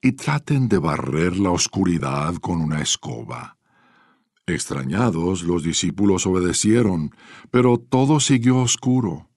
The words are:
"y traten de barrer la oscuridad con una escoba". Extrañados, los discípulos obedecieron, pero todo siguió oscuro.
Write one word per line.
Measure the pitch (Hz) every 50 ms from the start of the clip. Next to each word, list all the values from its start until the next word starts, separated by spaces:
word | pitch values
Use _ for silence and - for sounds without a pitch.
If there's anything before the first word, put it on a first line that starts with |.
"y | - 127 123
traten | - - - 147 147 - - 151 139 131 113
de | 104 95
barrer | 78 82 76 - 64 65 67 78 85 90 90 95
la | 98 92
oscuridad | 87 87 - - - 98 98 90 87 82 71 65 67 71 73 78 85
con | 80 - - 90 85
una | 80 76 76 76
escoba". | 78 - - - - - - - - - - - - - - _ _ _ _ _ _ _ _ _ _ _ _ _ _ _ _ _ _
Extrañados, | - 85 78 - - - 69 65 65 76 98 123 120 87 80 82 90 95 87 85
los | 85 87 87
discípulos | 76 82 78 - - 90 - 95 101 101 95 90 -
obedecieron, | 95 92 92 90 90 82 - - 104 110 120 120 104 92 82 78 71 - _ - - - - - -
pero | - 123 123 127 120 120
todo | 120 _ - 127 135 135 156 147
siguió | 135 - 139 123 117 127 127 131
oscuro. | 127 117 - - - 131 127 127 120 98 80 76 - _ _